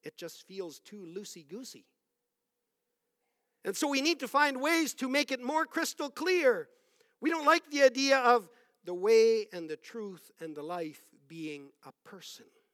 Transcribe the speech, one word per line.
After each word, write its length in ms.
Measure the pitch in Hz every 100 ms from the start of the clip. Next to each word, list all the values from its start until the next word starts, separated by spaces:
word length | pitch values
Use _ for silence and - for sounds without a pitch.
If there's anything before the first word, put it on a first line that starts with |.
It 140 | 147 -
just 280 | 170 - -
feels 320 | 190 180 143
too 280 | - 208 175 175
loosey-goosey. 680 | 208 - 143 190 262 - _ _ _ _ _ _ _ _ _ _ _ _ _ _ _ _ _ _ -
And 100 | -
so 120 | 302
we 140 | 277
need 180 | 294 330
to 80 | 269
find 340 | 277 294 269
ways 320 | 285 330 302 -
to 120 | 262
make 240 | 269 285
it 100 | 262
more 240 | 247 311 320
crystal 440 | - 330 - 294
clear. 580 | - 330 359 277 208 151 _ _ _ _ _
We 80 | 285
don't 160 | 330 302
like 240 | 330 330
the 140 | 285
idea 340 | 269 247 269 269
of 320 | 247 240 190 _ _ _
the 120 | - 180
way 500 | 196 226 226 226 202
and 160 | 180 160
the 80 | 151
truth 540 | - 233 208 180 - _
and 160 | 165 147
the 80 |
life 380 | 147 175 160 143 _ _ 139
being 420 | 165 156 147 139 _ 139
a 60 | -
person. 420 | - 196 - - - _ _